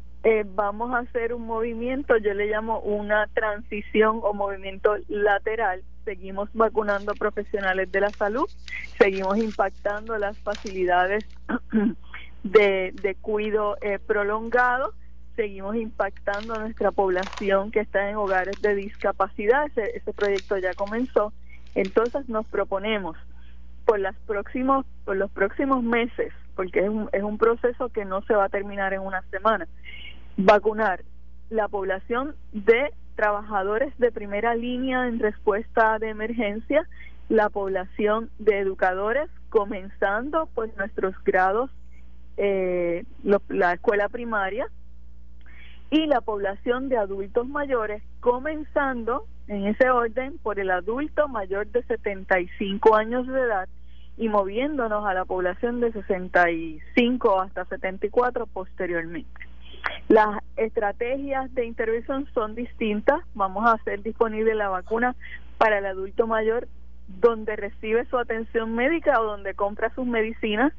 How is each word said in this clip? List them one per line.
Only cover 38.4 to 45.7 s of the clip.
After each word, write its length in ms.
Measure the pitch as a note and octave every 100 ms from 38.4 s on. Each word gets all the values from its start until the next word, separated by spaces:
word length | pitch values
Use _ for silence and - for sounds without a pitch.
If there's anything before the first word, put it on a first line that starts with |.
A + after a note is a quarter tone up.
| G#3+ G3+
educadores, 720 | G3 F#3+ F#3 F#3 G#3 B3+ D#4+ - -
comenzando 1000 | A3 G3+ G#3 G3 - G3 G#3 C4+ D#4+ D#4+ -
pues 200 | A3 G3+
nuestros 360 | G3 - F#3+ F#3+ -
grados, 440 | F#3+ F#3 G#3 C4+ - - - - - - -
eh, 640 | G3+ G3 F#3 F3+ F3 E3+ - -
lo, 180 | - G3+ -
la 240 | F#3+ F3+
escuela 340 | F3 - G#3 G#3
primaria, 640 | A#3+ A#3+ G#3+ F#3+ G#3 G#4 - - - - - - - - - -